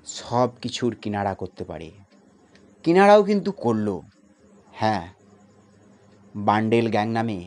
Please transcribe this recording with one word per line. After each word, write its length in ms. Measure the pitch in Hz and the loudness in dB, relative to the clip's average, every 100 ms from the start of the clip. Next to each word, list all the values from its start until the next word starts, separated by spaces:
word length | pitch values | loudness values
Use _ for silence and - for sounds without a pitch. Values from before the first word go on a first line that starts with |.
| - - | -16 -16
সব 300 | - 120 123 - | -4 0 0 -2
কিছুর 320 | 120 - 120 107 | -10 -4 -4 -4
কিনারা 300 | 107 101 101 | -6 -4 -4
করতে 280 | 95 92 - | -4 -12 -12
পারে। 240 | 87 80 82 98 98 _ _ _ _ - - _ | -14 -12 -16 -20 -20 _ _ _ _ -20 -20 _
কিনারাও 380 | 165 175 202 208 | 2 6 8 6
কিন্তু 280 | 196 208 180 | 6 0 -2
করল। 360 | - 120 110 104 90 - _ _ _ _ - _ | -4 -2 0 -2 -6 -12 _ _ _ _ -20 _
হ্যাঁ, 320 | - 110 101 87 _ - - - _ _ _ _ _ _ _ - | -4 -2 -2 -8 _ -20 -20 -20 _ _ _ _ _ _ _ -16
বান্ডেল 520 | 104 104 107 110 117 113 | -4 0 2 2 2 2
গ্যাং 160 | 104 110 113 | -2 -2 -2
নামে 220 | 113 95 | -4 -8